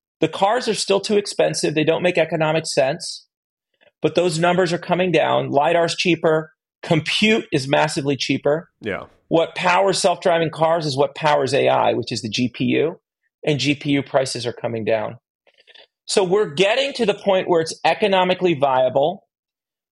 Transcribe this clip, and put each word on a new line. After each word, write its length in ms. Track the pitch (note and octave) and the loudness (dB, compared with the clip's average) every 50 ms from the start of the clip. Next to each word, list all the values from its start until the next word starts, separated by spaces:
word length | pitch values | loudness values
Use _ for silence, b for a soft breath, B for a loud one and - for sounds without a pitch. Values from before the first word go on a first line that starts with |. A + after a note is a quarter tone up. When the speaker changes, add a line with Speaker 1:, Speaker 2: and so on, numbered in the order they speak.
| _ _ _ - | _ _ _ -4
Speaker 1:
The 80 | D#3+ D#3+ | -4 -2
cars 380 | - - F#3+ G3+ A3+ B3+ B3 A#3 | -2 0 0 0 0 0 -2 -2
are 60 | G3+ | -4
still 280 | - - - G3 G3 | -2 -2 0 0 0
too 160 | G3 - G#3+ G#3 | 0 0 0 0
expensive. 580 | G3+ - - - D#3+ D#3 D#3 - - E3 D3+ | 0 -2 0 0 0 0 0 -2 -2 -2 0
They 80 | D#3 D3+ | 0 2
don't 200 | D#3 D#3+ - F3+ | 2 2 2 0
make 140 | F3+ F3 F3 | 0 2 2
economic 480 | D#3+ D#3+ F3 D#3+ D#3+ D#3 D#3 D#3+ D#3+ | 0 0 0 -2 0 0 0 -2 -2
sense. 640 | - - D#3 C3+ C3 D#3 F3+ - - - - - _ _ _ _ _ _ _ _ _ _ b b b b _ | -2 0 0 0 0 0 -4 -8 -12 -14 -14 -18 _ _ _ _ _ _ _ _ _ _ b b b b _
But 140 | - D#3 D#3 | -4 -2 0
those 240 | F3 E3+ F3+ D#3 D#3+ | 2 0 0 0 0
numbers 340 | E3+ F3 F3+ F3+ F#3 E3 F3 | 0 2 2 2 0 0 -2
are 60 | E3+ | -4
coming 320 | - - F3 E3+ F#3 F#3 | -4 -2 -2 -2 0 0
down. 400 | D#3+ D3 C3+ B2+ B2+ C3 C#3 C3 | 2 2 2 2 0 0 0 0
LiDAR's 440 | B2+ C#3 C#3+ E3 E3+ E3+ E3+ D#3+ D#3+ | 0 2 2 2 2 2 0 0 -2
cheaper. 580 | - - F#3 E3 D#3+ - E3 D#3 D#3 D#3 - _ _ _ _ _ _ | -2 0 0 0 2 2 2 0 0 -2 -6 _ _ _ _ _ _
Compute 640 | - - E3+ D#3 D#3+ - - - G#3+ G#3+ A3 A3+ - - | -2 0 0 0 0 -2 -2 0 2 2 2 2 0 -2
is 160 | - C#3+ C3 C3+ | -4 -4 -2 0
massively 480 | C#3+ D3+ D3+ D#3 - E3 C3+ C#3 C#3+ | 2 2 2 0 -2 -4 -2 -2 -2
cheaper. 560 | B2 - - C#3+ C3+ - C#3+ D3 E3 F3+ _ _ _ | -2 -2 -4 -4 -2 0 0 0 -2 -4 _ _ _
Speaker 2:
Yeah. 260 | - G#2+ F#2 - - - _ _ _ - | -8 -8 -8 -8 -8 -12 _ _ _ -2
Speaker 1:
What 280 | D#3 E3 E3 - - | 0 0 0 0 -2
powers 440 | D#3 E3+ F3+ F3 F#3+ G3 G3 F3 - | -2 0 2 2 2 2 2 0 2
self-driving 500 | - F#3+ F3 E3+ - G3 E3+ E3 E3 D#3 | 2 0 0 2 0 2 2 2 0 -2
cars 340 | - D3 D#3 D#3+ E3 F3 D3+ D3+ | -2 0 0 2 2 0 -2 -2
is 100 | C3 C3+ | 0 2
what 160 | C#3+ C3+ - | 0 0 0
powers 380 | - D#3+ D3+ D3 D3 C#3 B2+ C3+ | 0 0 2 2 2 2 0 0
A 140 | B2+ B2+ B2+ | 2 2 2
I, 260 | C3 B2+ A2+ A2 A2+ | 2 2 2 0 0
which 180 | A#2+ A#2 - | -2 -4 -6
is 100 | B2+ A2+ | -6 -8
the 80 | - A2 | -6 -6
G 200 | G2+ - B2 A#2 | -4 -2 -2 -2
P 140 | - - C3 | -2 -2 -2
U. 340 | A#2+ B2+ B2+ C3+ D#3+ F#3 - _ _ _ _ _ _ _ _ - | 0 0 0 0 -2 -4 -8 _ _ _ _ _ _ _ _ -4
And 160 | D3+ D3+ C3 | -2 -2 0
G 140 | B2 C#3+ D3 | 0 -2 -2
P 160 | C#3+ - D3 C#3+ | -2 -2 -2 -2
U 100 | C#3 C#3 | -2 -2
prices 420 | - - C#3 C3+ B2+ - B2+ A#2 | 0 0 -2 0 -2 -4 -6 -6
are 80 | A#2+ - | -8 -8
coming 320 | - - A#2 A2+ A2+ A2 | -6 -6 -6 -6 -4 -2
down. 320 | G#2+ A2+ A2 G#2+ A2+ A#2 B2 _ _ _ _ _ b b b b b b b b b b _ _ | 0 0 -2 -2 -4 -10 -12 _ _ _ _ _ b b b b b b b b b b _ _
So 180 | - - G#3+ G3 | -4 0 0 0
we're 300 | F3 F#3 G#3+ G#3+ E3+ C#3+ | 2 2 0 0 0 0
getting 400 | D3 F#3+ G3 A3+ C4 C#4 C#4 C4+ | 0 2 2 2 0 -2 -2 -2
to 140 | - A#3 F#3+ | -2 -2 -2
the 80 | G3 | -2
point 340 | - - G3 F#3+ F#3+ - - | -2 0 0 0 2 2 2
where 120 | F3 E3 | 2 0
it's 180 | D#3+ D#3+ - - - | 0 -2 -4 -2 0
economically 680 | D#3 E3 - A3 G#3 G3 F#3 F#3 F3+ F#3 F3+ F3+ F3+ E3 | 0 0 2 2 2 2 2 2 2 0 0 0 0 2
viable. 760 | B2+ C#3+ C#3 C3 B2+ C3 B2 A#2 C#3 C#3 D#3+ F#3+ - _ _ _ _ _ _ _ _ _ _ _ _ _ _ | 2 2 2 2 2 2 2 2 2 0 0 -2 -6 _ _ _ _ _ _ _ _ _ _ _ _ _ _